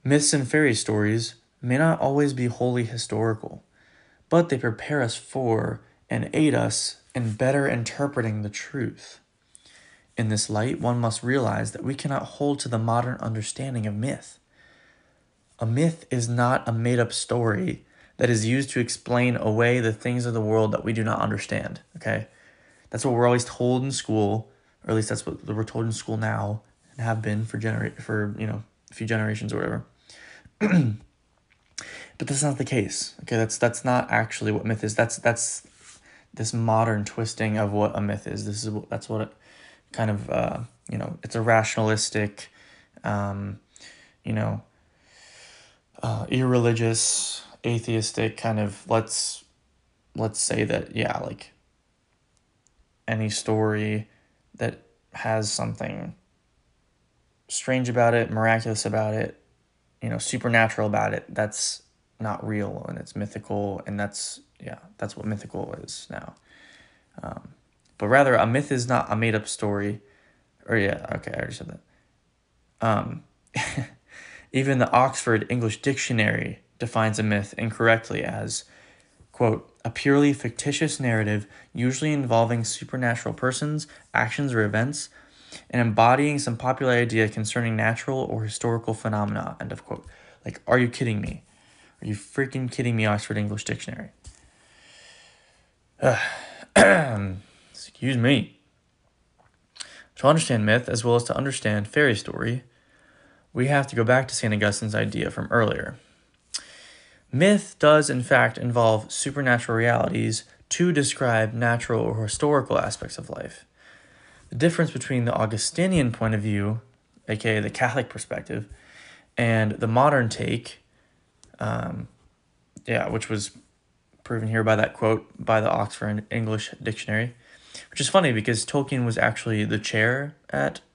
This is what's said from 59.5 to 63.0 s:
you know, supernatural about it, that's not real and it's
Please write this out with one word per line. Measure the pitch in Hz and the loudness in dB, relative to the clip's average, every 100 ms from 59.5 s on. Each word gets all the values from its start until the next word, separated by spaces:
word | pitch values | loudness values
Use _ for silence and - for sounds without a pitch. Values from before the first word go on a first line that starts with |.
| _ _ _ _ _ | _ _ _ _ _
you | 113 | -6
know, | 113 | -6
supernatural | - 120 123 117 113 - 107 | -4 -4 2 4 4 2 0
about | 107 107 | 0 0
it, | 104 - | -4 -6
that's | - 107 - - - _ _ _ _ | -4 -4 -2 -6 -6 _ _ _ _
not | 110 101 110 | -6 -6 -4
real | 107 98 101 - | -4 -4 -8 -10
and | |
it's | - | -12